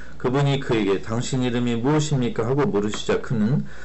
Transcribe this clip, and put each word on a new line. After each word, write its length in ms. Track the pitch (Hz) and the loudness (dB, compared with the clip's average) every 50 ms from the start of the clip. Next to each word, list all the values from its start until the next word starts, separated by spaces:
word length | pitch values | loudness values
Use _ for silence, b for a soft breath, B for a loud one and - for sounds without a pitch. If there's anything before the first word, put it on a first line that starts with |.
| B B B B | B B B B
그분이 400 | - 127 127 143 143 139 139 139 | -2 0 2 2 2 2 2 0
그에게 420 | 139 - 120 110 101 98 98 90 | 0 0 0 2 2 2 2 0
"당신 440 | - - 113 117 117 - 143 127 127 | 0 -2 -4 -2 -2 -2 -2 0 0
이름이 320 | 123 117 123 123 120 117 | 0 0 0 0 0 0
무엇입니까?" 680 | 113 117 143 156 151 147 - 147 127 120 113 104 - 107 | 0 2 2 2 2 2 2 0 0 0 0 0 -2 0
하고 220 | 117 135 147 135 | 0 2 2 2
물으시자 540 | 104 95 101 104 107 107 - - - 101 - | 2 2 0 0 0 -2 -4 -2 0 0 0
그는 440 | - - 127 110 104 113 139 - - B B B B | -2 -2 0 0 2 2 2 0 0 B B B B